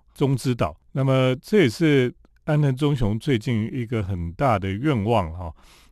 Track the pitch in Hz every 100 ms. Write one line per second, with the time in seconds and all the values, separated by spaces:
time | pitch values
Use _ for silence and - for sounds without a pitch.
0 | _ - 135 131 131 120 80 - _ 139
1 | 135 131 131 127 - 214 131 - 160 143
2 | 123 - _ _ - 151 143 127 147 139
3 | 104 110 147 117 127 113 113 135 113 113
4 | 95 90 85 82 139 101 95 101 151 120
5 | 104 113 80 87 85 - - - _